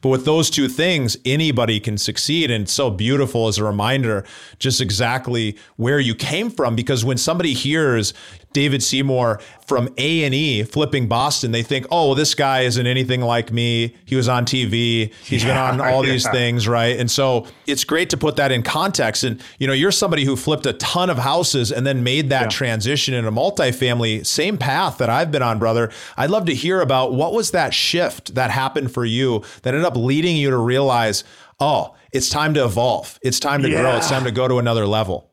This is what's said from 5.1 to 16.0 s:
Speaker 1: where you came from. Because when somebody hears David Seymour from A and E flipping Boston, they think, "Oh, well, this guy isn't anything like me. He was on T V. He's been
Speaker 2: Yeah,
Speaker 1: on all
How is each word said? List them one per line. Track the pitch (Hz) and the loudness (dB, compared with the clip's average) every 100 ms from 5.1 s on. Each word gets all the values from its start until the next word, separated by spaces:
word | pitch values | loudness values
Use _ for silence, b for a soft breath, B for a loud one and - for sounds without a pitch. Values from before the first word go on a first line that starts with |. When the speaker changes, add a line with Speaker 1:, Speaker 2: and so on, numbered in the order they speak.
| 127 127 120 110 101 B - | 0 -2 -2 -2 -6 B -4
Speaker 1:
where | 117 143 | 0 2
you | 151 | 0
came | 113 139 165 165 | -2 -4 -2 -4
from. | - 131 113 | -2 0 0
Because | 120 131 | 0 0
when | 113 123 | 0 0
somebody | - 170 170 | 0 0 0
hears | 123 135 156 151 117 101 - B B B | -2 0 2 2 2 0 -6 B B B
David | - 143 135 | 0 2 2
Seymour | 107 131 135 127 120 107 B B - | 0 0 0 2 2 0 B B -2
from | 131 123 - | 0 0 -2
A | 139 165 | 0 2
and | 147 | 2
E | 131 151 113 | 0 0 0
flipping | 110 - 151 139 117 | -2 0 0 0 0
Boston, | 117 143 - 123 | 0 0 0 -2
they | 117 | -2
think, | 117 135 127 | 0 -2 0
"Oh, | 170 151 | 2 2
well, | |
this | 135 151 | 2 0
guy | - 139 131 | 2 2 2
isn't | 127 120 123 | 2 0 0
anything | 127 131 127 | 0 0 0
like | 120 120 117 | 0 0 0
me. | 113 117 117 117 - - | -2 0 0 -2 -6 -4
He | 131 | 0
was | 123 | 2
on | 123 120 | 0 0
T | 131 | -2
V. | 117 117 117 113 110 B | 0 0 2 0 -2 B
He's | - 113 | -6 -2
been | 113 | 0
Speaker 2:
Yeah, | 131 131 | 0 0
Speaker 1:
on | 127 | 0
all | 131 131 | 0 0